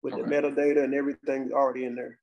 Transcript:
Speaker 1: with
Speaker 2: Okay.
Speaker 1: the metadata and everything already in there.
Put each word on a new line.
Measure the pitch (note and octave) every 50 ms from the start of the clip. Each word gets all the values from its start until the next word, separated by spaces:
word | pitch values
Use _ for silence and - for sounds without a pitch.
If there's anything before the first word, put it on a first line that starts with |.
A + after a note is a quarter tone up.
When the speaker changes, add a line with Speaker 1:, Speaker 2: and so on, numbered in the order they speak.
Speaker 1:
with | - C3+ -
Speaker 2:
Okay. | -
Speaker 1:
the | - -
metadata | C#3+ C#3+ C#3+ C#3+ C#3 C#3+ C#3+ D3 D3 D3+ C#3
and | C3 C#3
everything | C#3+ C#3+ C#3+ C#3 - - - C3+ C3+ C3+ -
already | - C#3 C#3 C3 B2 B2+ B2+
in | B2 A#2+
there. | B2+ A#2+ - - _